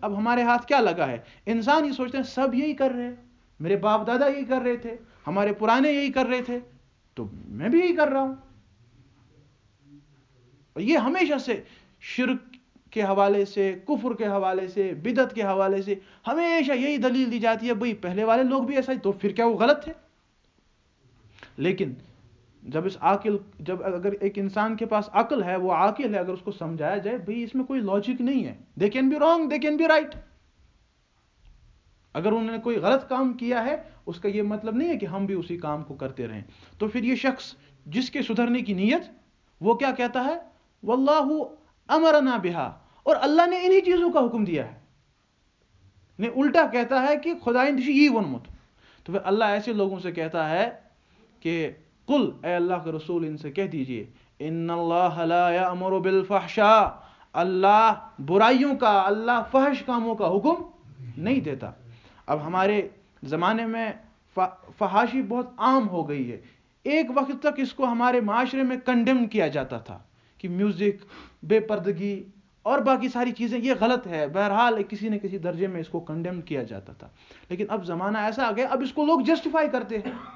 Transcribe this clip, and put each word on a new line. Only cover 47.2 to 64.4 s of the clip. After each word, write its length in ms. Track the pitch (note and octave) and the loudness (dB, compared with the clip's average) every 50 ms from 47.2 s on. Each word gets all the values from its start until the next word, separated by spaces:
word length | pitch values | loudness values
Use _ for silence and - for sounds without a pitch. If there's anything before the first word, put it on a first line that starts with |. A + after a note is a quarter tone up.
| D4 E4 E4+ E4+ - | 0 -4 -6 -4 -2
خدائن 340 | A#3+ A#3+ B3 C4 C#4+ C#4+ C4 | 0 2 2 2 2 2 0
دشی 140 | B3 C#4 C#4+ | 0 2 4
یہ 180 | C4+ D4 D4 | 6 6 6
ونمت۔ 340 | A#3 A3+ G3+ D3 B2+ A2+ - - - - _ _ _ _ _ _ _ _ - | 6 2 0 -2 -4 -8 -10 -14 -20 -20 _ _ _ _ _ _ _ _ -12
تو 80 | - E3+ | -6 -6
پھر 80 | G3 F#3+ | -4 -2
اللہ 200 | F#3 G3 A3 A3+ | 0 0 2 2
ایسے 280 | G#3 G3+ G#3 G#3+ B3 A3+ | 2 0 0 -2 -2 -2
لوگوں 260 | G#3 G3 G3 F#3+ F#3 | 0 0 -2 -2 -6
سے 140 | F3 F3+ E3+ | -8 -8 -6
کہتا 380 | E3+ D#3+ D#3+ E3 E3+ D#3 D#3 | -4 -6 -4 -2 -2 -2 0
ہے 200 | D#3+ F3+ G#3+ A#3+ - - - _ _ _ _ _ _ _ _ _ _ _ | 0 0 0 -2 -2 -10 -20 _ _ _ _ _ _ _ _ _ _ _
کہ 300 | - E3 E3+ E3 D#3+ C#3+ - - - _ _ _ _ | -6 -4 -4 -2 -4 -6 -8 -10 -20 _ _ _ _
"قل"، 240 | - C4+ C#4+ A3 - - - - | 0 0 2 2 0 -2 -6 -6
اے 100 | E3 F3 | -4 -2
اللہ 200 | F3 F3 F3+ F#3 F3 D#3+ | 0 0 0 -2 -2 -4
کے 80 | E3 D#3 | -6 -8
رسول 320 | D#3 D#3 - F3 E3+ E3 | -8 -6 -4 -4 -4 -4
ان 120 | D#3 D#3 | -4 -6
سے 160 | D3 D3+ D3 C#3 | -8 -10 -10 -6
کہہ 140 | F#3 G3 | -4 -6
دیجئے، 380 | F#3 D#3 D3+ C3 B2+ B2+ A2 G2+ - - _ _ _ _ - | -4 -4 -6 -6 -6 -6 -8 -10 -12 -16 _ _ _ _ -12
"ان 320 | D3 D#3 E3 E3+ E3 E3 | -8 -6 -6 -4 -4 -4
اللہ 520 | E3+ E3+ E3+ E3 E3 F3 F3+ F3 D#3+ E3+ E3+ | -4 -2 -2 0 2 2 2 2 0 0 -2
لا 260 | E3 E3+ F3 F3+ F3 | 2 2 4 4 4
یأمر 480 | E3+ F3+ F#3 F3+ F3+ F3+ F#3 F#3+ F#3+ F#3 | 2 2 0 0 -2 -2 -2 -2 -2 0
بالفحشاء"، 920 | F3 F#3+ F#3+ F#3+ F#3 F#3+ G3+ F#3+ F3+ - - A3 G#3 G#3 A3 A3 G3 D#3 - - - - - _ - _ - | 0 2 2 2 2 2 0 -2 -2 -2 0 4 6 8 8 8 6 4 0 -8 -20 -20 -20 _ -18 _ -2
اللہ 640 | D#3 F3 F#3 F#3 F#3 F#3+ G3 G#3 G#3+ A3+ A3 G#3 - - - - - C#3 | -2 0 0 2 4 6 6 8 8 8 6 4 2 -4 -18 -14 -12 -4
برائیوں 500 | C#3 F3 G3+ A3 A#3 C4 B3+ C#4 C#4+ C4+ | 0 4 6 6 6 6 6 4 2 2
کا، 260 | - B3+ A3 G#3 G3 F#3+ | 2 4 4 4 4 4
اللہ 360 | G3 G#3 G#3+ A3+ A#3 A#3+ A#3+ A3 - | 2 0 0 0 0 0 0 0 2
فحش 320 | - C4+ C4 C#4+ C4+ - - | 2 4 4 4 0 -2 -4
کاموں 320 | - B3 A#3+ A3 A3+ A3+ | -2 -2 -2 0 -2 -2
کا 220 | G#3+ G3+ E3 F#3 | 0 0 2 2
حکم 260 | G3+ G3 D4+ E4+ E4+ E4 - - _ _ - - - C3 A#2+ A#2 | 2 2 2 0 0 -2 -12 -16 _ _ -20 -20 -18 -16 -14 -10
نہیں 240 | B2+ D#3+ G#3+ C4+ C4 | -6 -2 0 0 0
دیتا۔ 300 | - D3+ C3+ - - F2+ - - - - - - _ - - - - | -2 -4 -6 -8 -8 -12 -14 -16 -20 -20 -20 -20 _ -20 -20 -14 -6
اب 200 | - C#3+ D3+ D3 | -4 -4 -4 -2
ہمارے 420 | D#3 F3 F#3 F#3+ G3+ G#3 G#3 F3 - - - _ _ _ - - | -2 0 2 2 2 2 0 0 -4 -8 -18 _ _ _ -16 -10
زمانے 440 | C3+ D3 D#3+ F3 F#3 A3 A3 A#3 | -6 -4 0 0 0 0 0 -2
میں 260 | A3+ A3+ A3+ A3+ A3 - - - - _ _ _ _ - | -4 -4 -4 -6 -6 -8 -10 -16 -20 _ _ _ _ -2
ف-، 360 | F#3 | -2